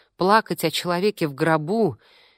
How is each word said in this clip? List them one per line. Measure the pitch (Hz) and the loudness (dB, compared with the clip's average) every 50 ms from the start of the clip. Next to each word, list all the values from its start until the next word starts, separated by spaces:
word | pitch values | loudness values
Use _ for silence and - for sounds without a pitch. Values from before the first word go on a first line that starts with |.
| _ _ _ | _ _ _
Плакать | _ 170 190 202 220 214 - 180 - - | _ 2 4 4 4 2 0 -6 -4 -4
о | 165 156 | -4 -4
человеке | - - 175 175 175 185 208 208 - 170 151 | -4 -4 -2 -2 0 0 -2 -2 -2 -4 -4
в | 139 | -2
гробу | 131 156 165 160 156 151 151 196 226 220 170 113 - _ _ _ _ _ _ _ | -2 0 2 2 0 0 -2 0 0 0 0 -2 -4 _ _ _ _ _ _ _